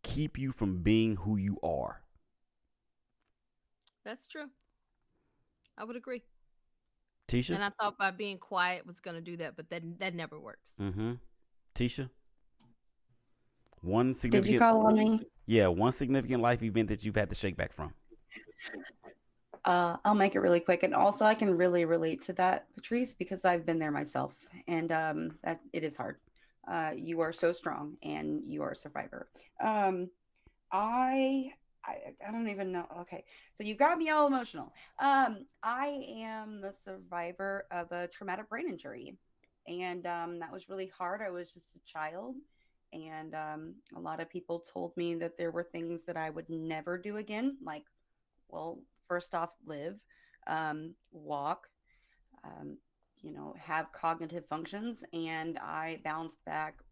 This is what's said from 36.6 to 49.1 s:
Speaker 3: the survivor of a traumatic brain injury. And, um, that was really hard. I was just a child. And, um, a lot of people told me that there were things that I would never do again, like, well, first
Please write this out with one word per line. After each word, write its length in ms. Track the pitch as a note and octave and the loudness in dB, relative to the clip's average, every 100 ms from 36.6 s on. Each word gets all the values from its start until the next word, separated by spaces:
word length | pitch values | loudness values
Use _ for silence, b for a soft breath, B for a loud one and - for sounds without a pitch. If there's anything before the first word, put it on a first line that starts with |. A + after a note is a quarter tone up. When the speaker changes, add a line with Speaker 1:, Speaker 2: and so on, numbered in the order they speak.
Speaker 3:
the 120 | G3 G3 | -12 -12
survivor 800 | G3 F#3+ F3+ F3 E3+ F3+ G3 G3 - | -14 -14 -8 -6 -6 -4 -4 -4 -6
of 220 | F3 E3+ | -8 -6
a 160 | F3 F3 | -6 -6
traumatic 400 | - G3 F#3 A3 | -8 -6 -6 -6
brain 200 | A#3 E4 | -6 -6
injury. 480 | F3+ C#3 A#2+ B2+ - _ _ _ _ - | -6 -10 -12 -14 -18 _ _ _ _ -10
And, 400 | F3 F3+ F3 F3 | -6 -6 -6 -6
um, 320 | E3+ E3+ F3 | -6 -6 -8
that 140 | D#3+ | -10
was 160 | F#3+ - | -12 -12
really 200 | F#3+ F#3 - | -10 -10 -6
hard. 240 | - G3+ | -6 -4
I 100 | G#3 | -6
was 200 | F3 F3 | -8 -12
just 260 | F3 _ - | -16 _ -20
a 40 | - | -14
child. 440 | D#3+ D#3 E3+ A#3+ C4 D4+ _ _ _ _ | -8 -6 -6 -10 -12 -16 _ _ _ _
And, 400 | E3 D#3+ D#3 D#3+ | -16 -12 -12 -10
um, 400 | D#3 D#3 D3+ D#3+ G3 _ | -8 -8 -8 -12 -16 _
a 60 | E3+ | -12
lot 200 | E3 D#3+ | -8 -8
of 100 | E3 | -8
people 340 | F3+ F3 E3+ - | -10 -8 -10 -8
told 240 | F3+ F3 F3 | -8 -8 -4
me 200 | E3+ E3+ | -4 -4
that 200 | E3+ E3+ | -6 -4
there 140 | E3+ | -4
were 120 | E3+ | -4
things 360 | E3+ F3 E3 E3+ F3 | -8 -8 -8 -8 -8
that 100 | E3 | -6
I 140 | D#3+ | -6
would 180 | D#3+ E3 | -8 -8
never 480 | E3 D#3+ D#3 E3 F3+ | -8 -4 -6 -4 -6
do 220 | G3+ G#3 | -6 -8
again, 400 | G#3+ G#3+ C4 C#4 | -6 -2 -2 -4
like, 220 | - D#3 _ _ _ _ _ _ _ | -12 -12 _ _ _ _ _ _ _
well, 320 | E3 D#3+ E3+ - _ | -10 -8 -10 -18 _
first 280 | _ | _